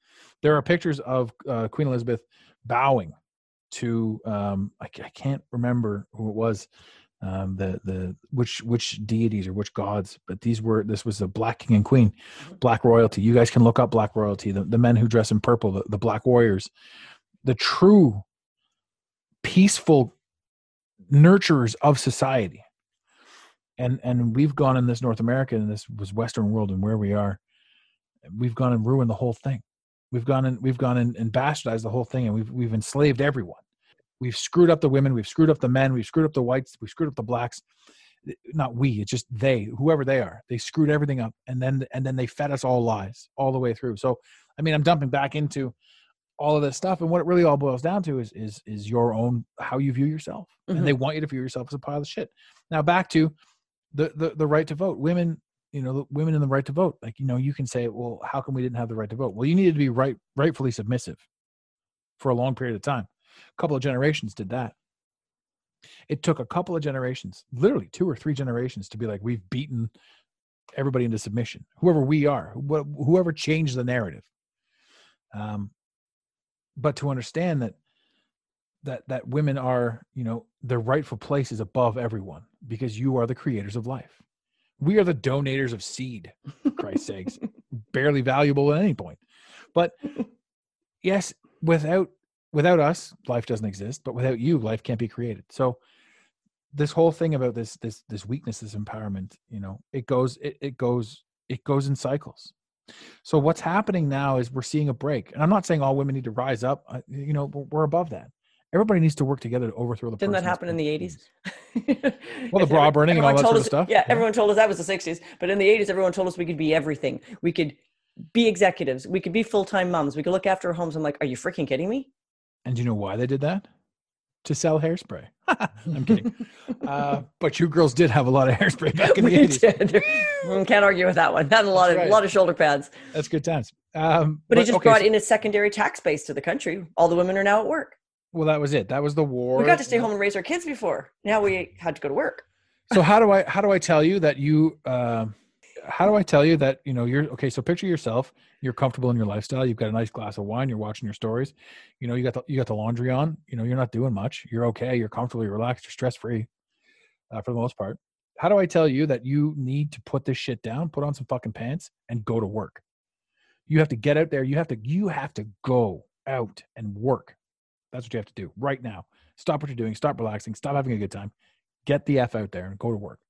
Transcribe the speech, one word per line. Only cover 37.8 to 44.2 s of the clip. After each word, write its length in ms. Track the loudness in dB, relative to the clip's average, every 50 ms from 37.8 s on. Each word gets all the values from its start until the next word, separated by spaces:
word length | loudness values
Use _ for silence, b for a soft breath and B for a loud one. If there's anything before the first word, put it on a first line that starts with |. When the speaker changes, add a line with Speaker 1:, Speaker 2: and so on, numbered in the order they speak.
| b b b b b b b b b -16 -16 _ _ -10 -4
Speaker 1:
Not 220 | -4 -4 -4 -2
we, 160 | 0 0 0 0 -2
it's 100 | -4 -4
just 160 | -4 -6 -6 -8
they, 380 | -8 -2 0 2 2 2 -2 -6 -6 -2
whoever 260 | 0 2 2 2 2
they 160 | 0 0 0
are. 220 | 0 -2 -8 -14 -12 -8
They 100 | -8 -8
screwed 320 | -8 -6 0 0 2 2
everything 300 | 2 2 0 0 -2 -4
up, 120 | -4 -6 -8 _ _
and 160 | -10 -6 -4 -2
then, 240 | -2 -2 -2 -4 -6 -6
and 120 | -6 -4
then 120 | -4 -2
they 100 | -4 -4
fed 240 | -6 -4 -6 -4 -4
us 140 | -4 -2 0
all 180 | 0 0 2 2
lies 460 | 0 -2 -2 -4 -10 -14 -18 -20 _ _
all 160 | -4 -2 -2 -2
the 60 | 0
way 140 | -2 -2 -4
through. 220 | -4 -6 -8 -6 -2
So, 200 | -2 -2 -2 -2